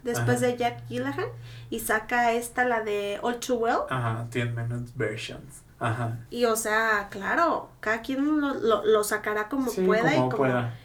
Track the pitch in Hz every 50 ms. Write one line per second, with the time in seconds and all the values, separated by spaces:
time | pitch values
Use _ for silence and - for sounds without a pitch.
0 | - 240 240 233 - 240 247 233 254 247 240 - 240 240 240 - - - 233 247
1 | 254 277 277 - 392 494 - - - - - - - - - 226 220 - 208 220
2 | 214 - 247 240 240 233 226 240 233 - - - 247 247 240 220 214 214 208 208
3 | 202 202 202 - - 240 240 240 - - 254 226 226 226 269 349 587 - 131 131
4 | 120 117 117 113 - - - 127 120 120 117 117 117 117 120 120 120 - - 127
5 | 113 107 107 - - - - - - - - - - - - - 123 120 113 113
6 | 120 117 117 - - - - 240 240 233 220 220 - 220 214 220 226 226 214 208
7 | 202 202 - 208 196 - 226 285 339 320 247 - - - - - - 214 220 226
8 | 226 - 269 262 277 302 311 302 285 277 277 - - 226 220 202 - 214 220 214
9 | 208 - 226 208 - 214 214 208 214 - - 277 262 240 214 196 185 185 190 220
10 | 233 262 294 - 127 127 127 - 135 127 123 123 120 117 - -